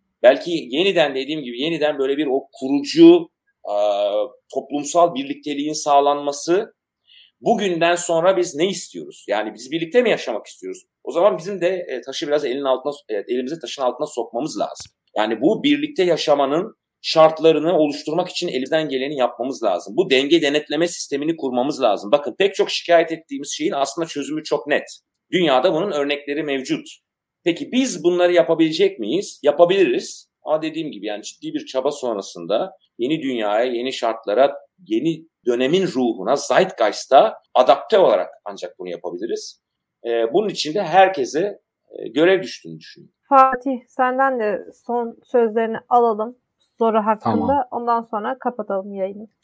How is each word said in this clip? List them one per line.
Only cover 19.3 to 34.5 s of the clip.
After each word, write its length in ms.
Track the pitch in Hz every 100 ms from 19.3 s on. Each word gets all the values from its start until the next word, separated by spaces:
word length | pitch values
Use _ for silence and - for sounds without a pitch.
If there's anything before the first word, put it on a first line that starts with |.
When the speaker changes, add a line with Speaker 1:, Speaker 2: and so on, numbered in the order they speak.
| - 131 127
Speaker 1:
lazım. 300 | 110 87 - 120
Bu 120 | 170
denge 320 | 131 139 165
denetleme 460 | 143 147 147 147 170
sistemini 480 | - - 139 151 160
kurmamız 460 | 139 123 139 127
lazım. 300 | 120 95 104
Bakın 240 | 143 - -
pek 160 | 196 196
çok 140 | 202
şikayet 420 | - - 170 170
ettiğimiz 400 | 156 - 139 143 -
şeyin 140 | 151
aslında 360 | 143 139 170 160
çözümü 360 | 147 143 156
çok 240 | 151 151 147
net. 160 | 131 - - _ _ _
Dünyada 420 | 175 165 131 175
bunun 180 | 156 202
örnekleri 520 | 147 143 147 - 143
mevcut. 440 | 151 135 127 156 - - _ _ _ _
Peki 280 | 175 165 -
biz 320 | 247 262 175
bunları 300 | 165 180 175
yapabilecek 680 | 175 160 160 160 160 196 190
miyiz? 400 | 104 165 202 -
Yapabiliriz. 840 | 143 147 175 196 156 - 226 - - _
Ama 180 | - 156
dediğim 300 | 160 156 151
gibi 140 | 104 104
yani 180 | 104
ciddi 300 | - - 156
bir 120 | 147 123
çaba 260 | 131 143
sonrasında 800 | 147 123 104 95 90 85 107 190 - _ -
yeni 240 | 123 156
dünyaya, 500 | 131 120 104 107 127
yeni 220 | 120 127
şartlara, 600 | - 113 113 - 107 143